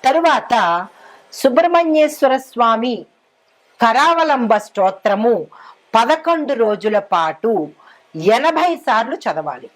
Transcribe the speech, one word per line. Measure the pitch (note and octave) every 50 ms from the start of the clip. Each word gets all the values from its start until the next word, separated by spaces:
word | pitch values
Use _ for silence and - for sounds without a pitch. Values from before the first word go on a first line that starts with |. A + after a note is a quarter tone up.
| -
తరువాత | C4 C#4 D#4+ E4 E4 D4 A3+ - - B3 A3+ G3 E3+ E3+ F3 F#3 - _ - - - - - _ _ -
సుబ్రహ్మణ్యేశ్వర | - - C4+ B3 D4+ E4+ F4 F4 E4+ E4+ D#4+ D#4 D#4 D4+ D4 D4+ - C#4 C4+ C4
స్వామి | C4 C4+ - - A#3 A#3+ A3+ A3+ A3 A3+ B3+ A#3+ F#3+ E3 _ _ _ _ _ _ _ _ _ _ _ _ _ _ _
కరావలంబ | A#3+ A3+ A3+ B3+ D4 E4 E4+ E4 E4 D#4 C#4+ C4 A#3+ G#3+ A3
స్తోత్రము | G#3 G#3+ - _ - F#3+ F#3+ F#3+ - _ G#3+ G3 G3 A3 A#3+ A#3 F3+ D3+ - - - - - - _ _ _ -
పదకొండు | A3 A#3 B3 D#4 D#4+ D#4+ E4 E4+ D#4+ D4 C4+ C#4
రోజుల | A#3 A#3 G#3+ G#3 G3+ G3+ G#3+ G#3+ G#3
పాటు | G3+ - F#3+ F3 E3 D#3+ D#3 - - A3+ A3+ F#3 D3+ C#3+ - _ _ - - _ _ _ _
ఎనభై | D#3+ D#3+ F#3+ A3 A#3+ C#4+ E4 D#4+ D#4+ E4+ F4+ E4
సార్లు | - - - A3+ A3 A3+ A#3+ C#4
చదవాలి. | - - A3 D#3 D#3 D3+ D3 C3+ B2 - - _